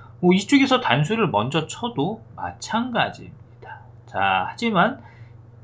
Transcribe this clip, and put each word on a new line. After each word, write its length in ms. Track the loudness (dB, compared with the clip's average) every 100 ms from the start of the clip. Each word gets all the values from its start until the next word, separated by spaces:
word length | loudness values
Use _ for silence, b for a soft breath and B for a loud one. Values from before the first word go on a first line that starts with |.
| B B
뭐 140 | 4
이쪽에서 480 | 4 4 4 4 2
단수를 480 | 4 2 2 0 2
먼저 380 | 2 0 -2 -4
쳐도 560 | -6 -8 -4 -4 -4 -14 -12
마찬가지입니다. 1500 | -12 -10 -4 -4 -2 -2 -2 -4 -18 -20 -20 -20 -18 -18 -18 -20 -10
자, 400 | 0 2 2 -2
하지만 540 | -4 -2 2 2 0 B B B B -20 -20